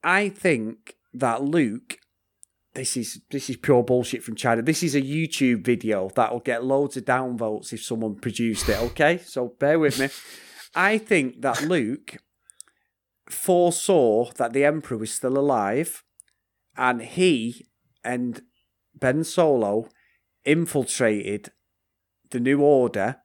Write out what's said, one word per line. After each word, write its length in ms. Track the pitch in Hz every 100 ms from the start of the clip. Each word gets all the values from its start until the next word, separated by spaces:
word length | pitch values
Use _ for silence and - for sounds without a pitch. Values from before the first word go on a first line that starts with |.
I 240 | 160 190 208
think 680 | 196 185 135 110 117 - - _
that 280 | 127 127 117
Luke, 560 | 143 170 127 113 _ - _ _ _ _ _ _ _
this 240 | - 131 131
is, 240 | 110 - _
this 180 | 139 -
is 60 | 120
pure 280 | - 127
bullshit 380 | 110 123 120 117
from 140 | - 110
China. 260 | 127 117
This 220 | 120 156
is 120 | 170 139
a 60 |
YouTube 640 | 135 151 160 - 131 117
video 460 | 107 120 107 104 92 110
that 180 | 113
will 80 | 120
get 240 | 123 117 127
loads 320 | 135 143 131
of 80 | 117
downvotes 680 | 127 131 120 113 107 -
if 100 | 110
someone 340 | - 117 110 101
produced 520 | 120 104 117 107 -
it, 120 | 101
okay? 400 | 120 - 151 175
So 360 | - - 123 -
bear 200 | 139 160
with 180 | 151 120
me. 120 | 135 - - - - - - -
I 220 | 190 220
think 440 | 220 185 131 120
that 220 | 135 117
Luke 540 | 151 175 110 135 - - _ _ _ _ - _ _ _ _ _ -
foresaw 1000 | - - 175 175 170 - 180 120 107 120 -
that 180 | 120
the 120 | 127 143
Emperor 320 | 156 - 117
was 140 | 107
still 260 | - 131 135
alive, 680 | 143 123 98 117 170 - _ _ _ _ _ _ _ -
and 260 | 127 120
he 640 | 110 - 185 139 113 120 - _ _ _
and 380 | 117 123 123 117 _ _ _ _ _ -
Ben 280 | 131 139
Solo 640 | 160 - 160 135 104 104 113 _ _ _ _ _ -
infiltrated 1080 | 156 165 147 120 - 120 104 92 101 - _ _ _ _ _ _ _ _
the 80 | 123
New 220 | 123 143
Order 560 | 143 139 120 101 101 131